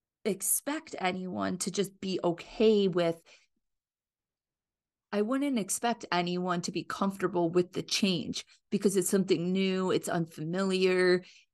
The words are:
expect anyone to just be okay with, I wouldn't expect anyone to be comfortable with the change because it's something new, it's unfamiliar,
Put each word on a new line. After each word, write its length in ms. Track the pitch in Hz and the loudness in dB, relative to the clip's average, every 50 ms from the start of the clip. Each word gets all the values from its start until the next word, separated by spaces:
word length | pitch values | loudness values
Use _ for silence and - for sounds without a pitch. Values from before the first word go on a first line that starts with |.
| _ _ _ _ - 220 | _ _ _ _ -6 -4
expect 640 | 190 190 - - - - - 277 294 311 311 - - - | -4 -2 -2 -2 -2 -2 -2 -4 -6 -6 -8 -10 -8 -4
anyone 600 | 190 185 185 185 185 180 185 208 196 190 185 180 | -2 -2 -2 -4 -6 -8 -6 -4 -2 -2 -2 -2
to 120 | - 196 | -4 -2
just 280 | 175 - 190 196 - _ | -2 -2 -2 -2 -4 _
be 200 | - 190 185 - | -6 -4 -4 0
okay 680 | - 170 165 - - - - - 226 220 220 208 196 190 | 0 0 -2 -2 -8 -10 -2 2 4 6 6 6 4 4
with, 320 | 170 180 170 165 165 170 _ - - _ _ _ _ _ _ _ _ _ _ _ _ _ _ _ _ _ _ _ _ _ _ _ _ _ _ _ _ _ _ _ _ _ _ _ | 2 2 0 0 -2 -4 _ -20 -20 _ _ _ _ _ _ _ _ _ _ _ _ _ _ _ _ _ _ _ _ _ _ _ _ _ _ _ _ _ _ _ _ _ _ _
I 120 | - 202 | -2 -2
wouldn't 360 | 214 214 262 269 277 285 269 233 | 0 0 0 0 0 0 0 -2
expect 460 | 185 190 - - - 240 226 233 - - | -2 -2 -4 -2 -2 -2 -2 -2 -4 -2
anyone 480 | - 175 175 175 175 180 180 185 175 175 | 0 0 0 0 -2 -2 -2 -2 -2 -2
to 100 | 170 - | -2 -4
be 120 | - 175 - | -6 -6 -6
comfortable 640 | - - - 202 196 196 - 180 180 196 180 175 165 | -6 -4 -2 -2 -2 0 -2 -2 0 0 0 0 2
with 240 | 170 180 175 180 | 2 2 0 2
the 100 | - 170 | -2 -8
change 640 | 160 - - - - 190 180 160 - - - - - - - _ _ _ | -4 -4 -2 0 2 2 0 0 -2 -6 -8 -10 -12 -14 -20 _ _ _
because 260 | - 190 - 202 185 | -2 0 2 2 2
it's 120 | 196 180 - | 2 2 2
something 440 | - 190 185 190 190 151 170 180 | 2 2 2 2 2 2 2 0
new, 380 | 185 190 190 190 185 185 185 185 | 0 0 0 0 0 0 0 0
it's 180 | 160 165 - - | 0 0 0 -2
unfamiliar, 1160 | 170 175 170 156 - - 151 160 175 185 196 190 190 190 185 185 185 185 185 185 180 180 185 - - - _ _ | -2 -2 -2 -4 -6 -8 -8 -4 -4 -2 0 0 2 2 4 4 4 4 4 4 4 4 0 -6 -16 -20 _ _